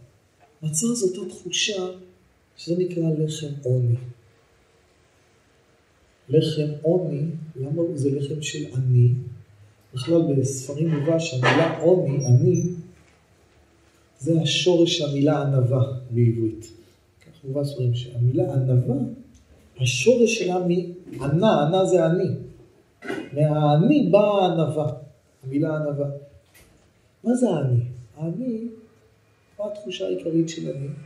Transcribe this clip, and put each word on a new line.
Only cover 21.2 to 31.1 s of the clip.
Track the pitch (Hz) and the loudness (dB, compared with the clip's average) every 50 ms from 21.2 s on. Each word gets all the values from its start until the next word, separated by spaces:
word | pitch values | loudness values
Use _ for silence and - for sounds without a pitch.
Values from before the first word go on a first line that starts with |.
| 135 143 147 175 214 220 170 143 | -2 0 2 2 4 4 4 4
ענה | 147 156 185 190 190 | 2 2 2 2 2
זה | - 180 170 160 | 4 4 2 4
עני. | 160 175 196 190 131 113 - - - - - - - _ _ _ _ _ _ - - - - - - 139 | 2 2 0 0 -2 -4 -6 -10 -14 -18 -20 -20 -20 _ _ _ _ _ _ -12 -12 -10 -10 -10 -6 0
מהעני | 143 151 151 151 151 151 147 151 156 196 254 302 277 196 165 | 0 2 2 2 2 4 4 4 6 6 6 4 4 4 6
באה | 190 208 208 208 202 196 185 | 6 6 6 4 4 2 2
הענווה, | 175 165 165 151 131 - 151 151 - - - - - - _ _ _ _ _ 131 | 2 2 0 0 0 0 -2 -2 -4 -6 -8 -14 -20 -20 _ _ _ _ _ -10
המילה | 135 135 147 160 156 151 | -6 -2 -2 -2 0 -2
ענווה. | 151 147 147 135 143 139 139 - - - - - - _ _ _ - - _ _ _ _ _ _ _ _ _ _ _ - | -4 -4 -4 -4 -4 -4 -6 -6 -10 -16 -20 -20 -20 _ _ _ -20 -20 _ _ _ _ _ _ _ _ _ _ _ -2
מה | 226 247 | -2 0
זה | 240 247 208 | 2 2 0
העני? | 170 147 135 127 120 117 - - - - - - - | 0 0 0 2 2 0 0 -2 -8 -14 -18 -20 -12
העני, | 147 160 170 185 226 262 254 220 220 233 226 - - - - _ _ _ _ _ _ _ _ _ _ _ _ _ - | -8 -8 -6 -6 -6 -6 -6 -6 -6 -8 -10 -12 -16 -20 -20 _ _ _ _ _ _ _ _ _ _ _ _ _ -10
מה | 214 | -10
התחושה | 208 - - - 190 180 - 190 | -8 -8 -10 -10 -12 -8 -8 -6
העיקרית | 185 180 - - 170 160 165 165 - | -6 -6 -6 -4 0 0 0 0 0
של | - 165 | -4 -8
עני? | 160 156 147 139 139 139 - - - - | -8 -8 -8 -8 -10 -10 -12 -14 -16 -20